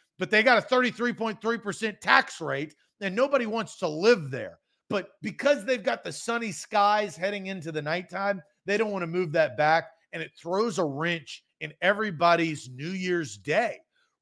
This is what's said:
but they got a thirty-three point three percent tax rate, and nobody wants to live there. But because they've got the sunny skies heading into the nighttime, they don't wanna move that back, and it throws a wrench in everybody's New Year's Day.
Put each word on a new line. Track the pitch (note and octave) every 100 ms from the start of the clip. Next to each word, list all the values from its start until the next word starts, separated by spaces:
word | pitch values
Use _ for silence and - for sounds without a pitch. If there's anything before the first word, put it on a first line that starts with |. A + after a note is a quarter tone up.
| _ -
but | -
they | G#3+
got | A#3 A3+
a |
thirty-three | - B3+ B3 - A#3+
point | E3 A3+ G3
three | A3+ A#3
percent | G3+ - A3 G#3
tax | - C4 - -
rate, | D3 C#3 D#3 _ _ _
and | G3 G3
nobody | C#4 C#4 A3
wants | A3+ F3+ -
to | F3
live | D3+ G#3 A3 C#3+
there. | B2+ F#2 - _ _ _
But | G#3 - _
because | G#3+ - C#4 C4+
they've | G3+ B3
got | A#3+ A3+
the | F3
sunny | - - A#3 A3+
skies | D3+ - G#3 G3+ G#3 G3+ D#3+
heading | F#3+ G3+ F#3+
into | F#3+ D#3
the | D3+
nighttime, | D3 F3 F#3 G3 G3+ G3 - _
they | F#3 G#3
don't | G#3+
wanna | F#3+ E3+
move | F3+ F3
that | D#3+ D3 G#2+
back, | D3+ E3 D#3+ _ _
and | E3+
it | D3+ -
throws | E3 F#3+ A#3 E3+
a |
wrench | D#3 C#3 E3+ E3 - - _ _
in | D#3 -
everybody's | F3+ G#3 G#3+ D3+ E3+ E3+ E3 D3 C3
New | B2+ D#3+
Year's | F#3+ F3+ F3 D3+ G#2
Day. | C3+ F3+ A#3 G2 _ _ _ _